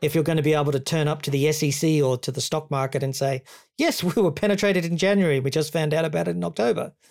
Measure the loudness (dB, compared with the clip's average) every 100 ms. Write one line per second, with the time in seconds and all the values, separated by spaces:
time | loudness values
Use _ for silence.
0 | 0 0 2 2 2 2 2 -2 -2 0
1 | 0 -2 -2 0 0 2 0 0 2 2
2 | 2 0 -4 -6 -4 -4 -4 -4 -2 -2
3 | -4 -2 -2 -2 -8 -20 _ -2 -2 0
4 | -2 2 2 2 0 2 2 0 0 0
5 | 2 4 4 2 0 -2 -2 -2 0 0
6 | 0 -2 -2 -2 -4 -2 0 0 -4 -12
7 | _